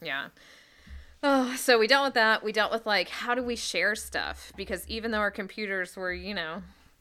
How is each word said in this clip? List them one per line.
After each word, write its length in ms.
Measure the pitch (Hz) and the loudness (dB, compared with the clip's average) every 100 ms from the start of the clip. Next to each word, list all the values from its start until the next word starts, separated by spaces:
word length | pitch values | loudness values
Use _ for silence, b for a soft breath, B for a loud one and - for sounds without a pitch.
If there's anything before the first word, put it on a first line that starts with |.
Yeah. 280 | 160 139 - b b b b b b b b - | -8 -6 -8 b b b b b b b b -2
Oh, 320 | 285 269 247 254 | 2 4 2 2
so 220 | - 233 | 6 6
we 80 | 214 | 6
dealt 200 | 277 277 | 4 4
with 80 | |
that. 280 | 233 220 214 | 4 4 4
We 80 | 214 | 2
dealt 200 | 214 208 | 0 0
with, 140 | 226 226 | 0 2
like, 240 | 196 180 | 0 0
how 240 | - 240 | -4 -2
do 80 | 247 | 0
we 140 | 247 233 | -2 -4
share 380 | - 175 190 | -4 0 0
stuff? 580 | 214 - 139 78 - - - | 0 -4 -6 -4 -8 -14 -12
Because 320 | 190 180 - | -8 -8 -6
even 220 | 220 226 | -6 -2
though 80 | 214 | 0
our 120 | 202 | 0
computers 640 | 208 196 - 208 190 180 196 | -2 -8 -8 -4 -4 -6 -6
were, 180 | 180 | -6
you 180 | 180 185 | -6 -6
know, 300 | 202 160 185 175 b b b | -6 -6 -8 -12 b b b